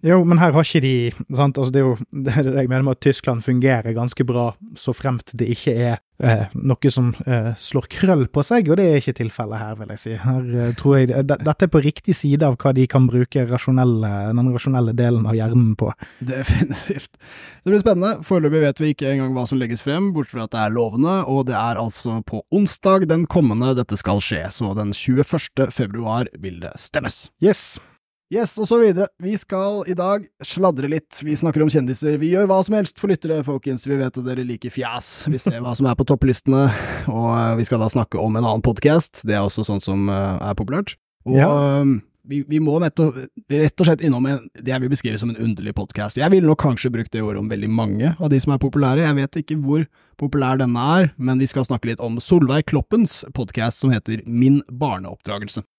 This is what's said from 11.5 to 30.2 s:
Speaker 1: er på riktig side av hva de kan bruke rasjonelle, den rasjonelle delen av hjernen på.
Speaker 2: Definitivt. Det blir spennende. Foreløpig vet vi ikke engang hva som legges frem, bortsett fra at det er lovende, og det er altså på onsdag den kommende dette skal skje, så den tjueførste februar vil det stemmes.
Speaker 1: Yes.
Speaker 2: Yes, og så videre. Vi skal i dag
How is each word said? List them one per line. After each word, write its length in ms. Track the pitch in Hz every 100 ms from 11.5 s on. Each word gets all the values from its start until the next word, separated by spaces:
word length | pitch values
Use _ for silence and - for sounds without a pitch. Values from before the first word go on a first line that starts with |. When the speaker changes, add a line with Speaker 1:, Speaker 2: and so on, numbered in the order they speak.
| 147
Speaker 1:
er 80 | 180
på 80 | 156
riktig 320 | 143 - -
side 300 | 175 147 147
av 140 | 151 123
hva 140 | 139
de 100 | 131 127
kan 220 | 135 127
bruke 380 | 123 123 139 120
rasjonelle, 640 | 123 - 131 127 113 107 101 104 120
den 160 | 127
rasjonelle 400 | 120 139 127 117
delen 300 | 120 120 120 107
av 60 |
hjernen 380 | 113 113 120 113
på. 200 | 107 - - - -
Speaker 2:
Definitivt. 960 | 123 135 135 - - - - 196 - _ - - - -
Det 80 | 185
blir 80 | 208
spennende. 380 | 208 180 196 220
Foreløpig 400 | 156 185 151 156
vet 200 | 147 131
vi 100 | 156
ikke 160 | 143 135
engang 180 | 139 131
hva 140 | 127 123
som 100 | 135
legges 240 | 123 117
frem, 280 | 143 160 196
bortsett 220 | 160 131 120
fra 80 |
at 80 | 113
det 80 | 113
er 140 | 107 117
lovende, 400 | 113 113 160 190
og 220 | 131 135 127
det 80 | 107
er 240 | 117 117
altså 380 | 117 - 123 113
på 180 | - 110 -
onsdag 560 | 190 202 - - 190 180
den 160 | 165 165
kommende 460 | 180 139 107 127
dette 220 | 127 117 101
skal 240 | - 101
skje, 240 | - 80 90
så 220 | - 107
den 180 | 104 104
tjueførste 800 | 98 - 127 143 165 - - 135
februar 560 | - 104 110 113 113 -
vil 280 | - 95 85
det 120 | 85 -
stemmes. 520 | - 147 113 - - _
Speaker 1:
Yes. 400 | 185 - - - _ _ _ _ _
Speaker 2:
Yes, 260 | 196 214 -
og 80 | 214
så 140 | 233
videre. 260 | 220 175 196 _
Vi 140 | 180 214
skal 460 | - 190 196 208 170
i 80 |
dag 300 | 180 180 202